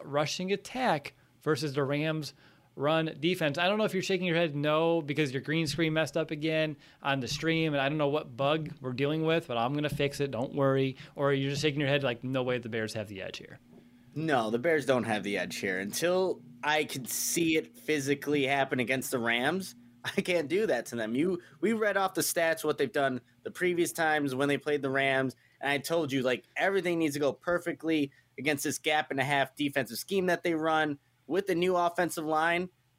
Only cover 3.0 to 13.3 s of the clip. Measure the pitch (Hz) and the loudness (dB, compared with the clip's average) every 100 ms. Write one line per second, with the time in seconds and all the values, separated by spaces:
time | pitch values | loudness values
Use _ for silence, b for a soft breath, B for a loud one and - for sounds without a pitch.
3 | 160 139 160 180 156 143 175 208 214 185 | 0 -2 0 2 0 2 2 2 2 0
4 | 175 190 180 165 170 143 147 156 165 170 | 0 0 2 2 2 0 2 4 4 2
5 | 143 147 147 131 139 160 156 156 160 156 | 0 0 0 -2 -2 0 0 0 0 2
6 | 151 165 156 156 156 156 156 143 B B | 0 -2 -4 -2 0 0 0 -4 B B
7 | 143 139 117 147 160 165 160 143 135 151 | -2 -2 -2 -2 0 2 2 2 0 2
8 | 143 151 156 120 139 160 147 - 131 127 | 0 0 -4 -2 0 0 -2 -8 -8 -2
9 | 143 160 160 165 165 117 120 147 147 - | 0 0 2 0 0 0 0 0 -2 0
10 | 143 143 143 113 131 143 135 135 135 127 | -2 0 -2 -2 -4 2 4 4 2 -2
11 | B - 139 139 135 143 151 143 139 143 | B -2 2 2 0 0 0 0 2 2
12 | 135 113 127 131 127 123 117 113 110 110 | 0 -2 -2 -2 0 -2 -2 -4 -4 -4
13 | 104 95 92 | -8 -8 -10